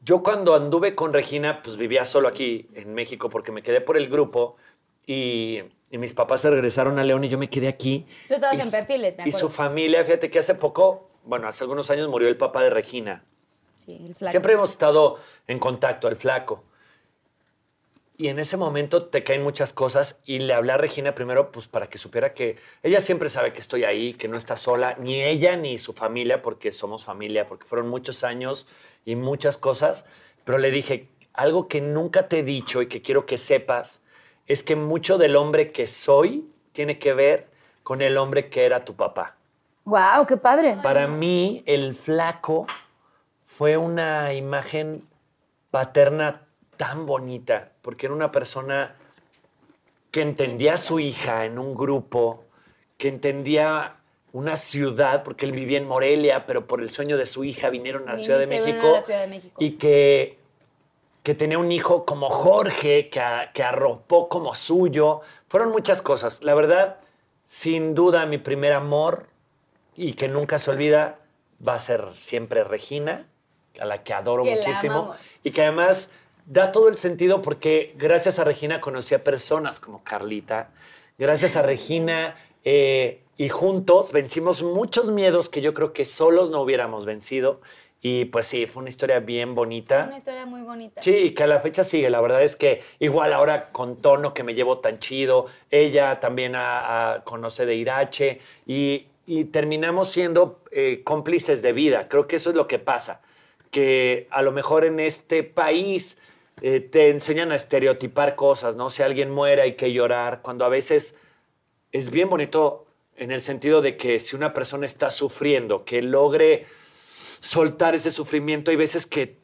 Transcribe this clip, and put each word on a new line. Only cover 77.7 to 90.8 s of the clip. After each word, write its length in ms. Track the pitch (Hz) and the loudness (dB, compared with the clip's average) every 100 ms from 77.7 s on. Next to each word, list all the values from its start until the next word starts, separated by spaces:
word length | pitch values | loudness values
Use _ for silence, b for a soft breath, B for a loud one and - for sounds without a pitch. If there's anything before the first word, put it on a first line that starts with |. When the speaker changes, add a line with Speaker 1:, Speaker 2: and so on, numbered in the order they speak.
| 156 - 139 | 0 0 -2
Speaker 1:
gracias 400 | 147 170 180 175 | 2 4 2 0
a 60 | |
Regina 360 | 156 143 147 160 | 0 0 -2 -4
conocí 360 | 143 131 120 135 | -6 -8 -2 0
a 80 | |
personas 560 | - 135 - 156 151 - | 2 -2 0 -2 -2 -10
como 240 | - 104 | -18 -20
Carlita. 640 | - 104 101 107 101 110 117 b b b b _ | -8 -8 -6 -8 -6 -6 -6 b b b b _
Gracias 380 | 135 151 175 165 | 0 2 2 2
a 60 | |
Regina, 720 | 139 135 - 165 165 165 160 - b _ | 2 0 -2 -2 -2 -2 -4 -8 b _
eh, 580 | - 143 139 135 123 - _ _ | 2 4 4 2 0 -4 _ _
y 120 | 143 | -6
juntos 640 | - 185 190 185 180 190 | 0 0 0 6 6 6
vencimos 500 | 147 135 160 165 165 | 0 -2 -4 -2 -2
muchos 460 | 175 175 233 226 233 | -2 -2 -2 0 0
miedos 380 | 208 190 175 165 | 2 4 4 0
que 100 | - | -2
yo 120 | 147 | -2
creo 180 | 151 156 | 0 -4
que 140 | 156 135 | -2 -6
solos 460 | - 160 170 180 | 2 4 6 4
no 100 | 156 | 0
hubiéramos 440 | 131 131 120 110 104 | 0 0 0 -6 -8
vencido. 560 | 107 - 135 131 135 b b b _ | -10 -6 -2 -2 -2 b b b _
Y 240 | 123 123 123 | -4 -2 -2
pues 200 | 120 113 | -2 -4
sí, 200 | 127 113 | -4 -6
fue 140 | 127 | -8
una 80 | 131 | -14
historia 300 | 127 131 127 | -6 0 0
bien 360 | 110 120 120 120 | 0 -6 -4 -4
bonita. 500 | 117 117 110 135 160 | -4 -4 0 0 0
Speaker 2:
Una 100 | 277 | -10
historia 280 | 269 254 254 | -12 -12 -14
muy 160 | 247 | -16
bonita. 400 | 233 233 | -16 -16